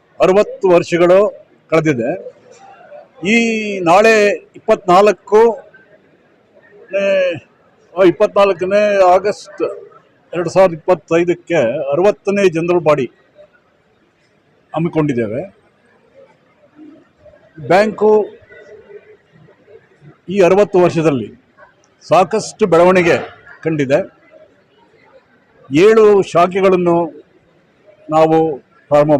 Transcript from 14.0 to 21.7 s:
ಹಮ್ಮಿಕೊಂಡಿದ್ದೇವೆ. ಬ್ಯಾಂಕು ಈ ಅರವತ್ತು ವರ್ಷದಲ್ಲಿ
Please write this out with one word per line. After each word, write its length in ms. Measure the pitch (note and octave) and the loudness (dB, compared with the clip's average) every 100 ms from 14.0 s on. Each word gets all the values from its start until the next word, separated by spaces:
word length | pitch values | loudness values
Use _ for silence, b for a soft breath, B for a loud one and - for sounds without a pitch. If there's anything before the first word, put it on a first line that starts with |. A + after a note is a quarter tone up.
| _ _ _ _ _ _ _ | _ _ _ _ _ _ _
ಹಮ್ಮಿಕೊಂಡಿದ್ದೇವೆ. 680 | D#3 E3 D#3 D3 A#2+ A2 A#2 F#3+ _ _ _ _ _ _ C5+ C5+ _ _ _ D5 D4+ D4+ D#4 _ _ - _ _ D#3+ C#3 | -8 -4 -2 -2 -4 -6 -8 -12 _ _ _ _ _ _ _ _ _ _ _ _ _ -20 -20 _ _ -20 _ _ -14 -2
ಬ್ಯಾಂಕು 560 | F3+ A3 F3 G#3+ G#3+ G3 - _ - - - - G4+ G#4 G#4 _ _ _ _ _ - _ _ - _ - | 0 0 -2 0 0 -2 -10 _ -20 -20 -20 -20 -20 _ -20 _ _ _ _ _ -20 _ _ -20 _ -8
ಈ 120 | G3 | 0
ಅರವತ್ತು 380 | F3 F#3 G#3 F#3 | 2 2 2 2
ವರ್ಷದಲ್ಲಿ 520 | F3 D#3+ D#3 C3+ A2 - _ _ - | 0 0 -2 -2 -8 -16 _ _ -20